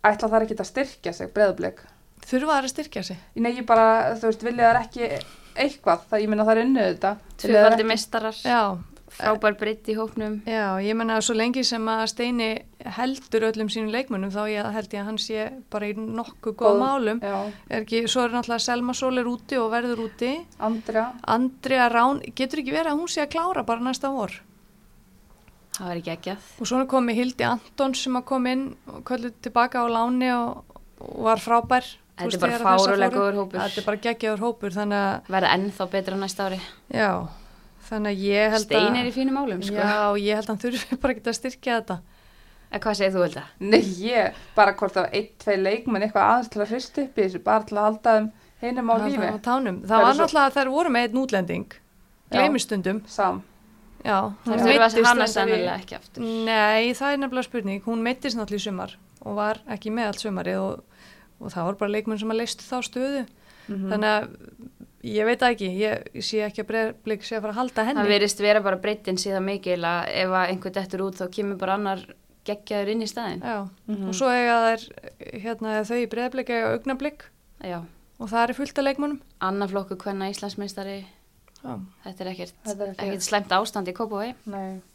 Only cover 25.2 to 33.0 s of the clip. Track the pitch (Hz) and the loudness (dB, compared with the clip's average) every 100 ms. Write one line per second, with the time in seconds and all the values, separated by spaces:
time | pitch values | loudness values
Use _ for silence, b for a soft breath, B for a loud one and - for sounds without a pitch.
25.2 | - - - _ _ - 185 170 170 165 | -20 -20 -20 _ _ -10 -8 -8 -8 -8
26.2 | 180 202 - - 208 254 262 262 240 226 | -10 -10 -14 -10 -4 -2 2 2 2 0
27.2 | 254 - 247 233 - - 269 262 254 254 | -2 -2 -2 -2 -6 -2 -2 -2 -4 -4
28.2 | 247 262 254 254 269 - - - - 254 | -2 -2 0 -2 -4 -12 -18 -18 -6 -6
29.2 | 240 226 240 233 247 247 233 226 233 254 | -6 -10 -2 2 2 2 0 0 0 2
30.2 | 254 240 240 - - - - - - - | 2 2 -2 -6 -16 -20 -20 -16 -12 -2
31.2 | 220 220 - 233 233 254 247 - _ - | 2 2 4 2 4 0 0 -18 _ -6
32.2 | 180 180 175 233 214 190 196 202 | -4 0 0 4 6 6 6 4